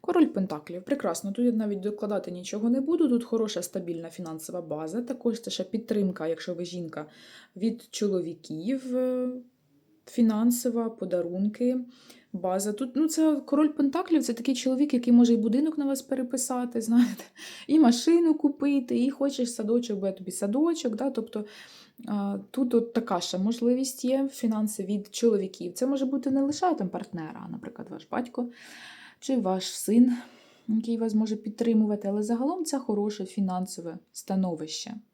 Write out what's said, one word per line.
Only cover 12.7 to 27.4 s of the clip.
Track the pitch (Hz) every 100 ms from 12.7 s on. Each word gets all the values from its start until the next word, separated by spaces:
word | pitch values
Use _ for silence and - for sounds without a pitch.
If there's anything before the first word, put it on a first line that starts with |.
Тут, | 208 262 247
ну, | 320
це | 320 311 294 285
король | 294 302
пентаклів, | 294 277 330 370 320
це | -
такий | 233 240 247
чоловік, | 262 262 294
який | 247 240
може | 240 233
і | 233
будинок | 214 247 311 311
на | 277
вас | 269
переписати, | - 262 247 262 - 254 247 233
знаєте, | 220 233 240 196 - - - - -
і | 302
машину | 269 240 - 339 339
купити, | 311 285 - 285 277 247 240
і | 254
хочеш | 269 277 269 240
садочок, | - 214 240 240 202
буде | 196
тобі | 190 185
садочок, | - 202 240 330 320 262 214
да? | 269
Тобто, | 262 220 214 208 - - - - _ -
а, | 202 202 202 196
тут | - 247
от | 233 233
така | 233 233 180
ще | - 185
можливість | 196 233 233 254 262 - 254
є, | 269 269
фінанси | - 233 214 214 -
від | 185 208 202 -
чоловіків. | 233 208 185 - 175
Це | - 254
може | 277 262
бути | 269 269
не | 269
лише | 277 294 370
там | 330 185
партнера, | 180 190 175 156 -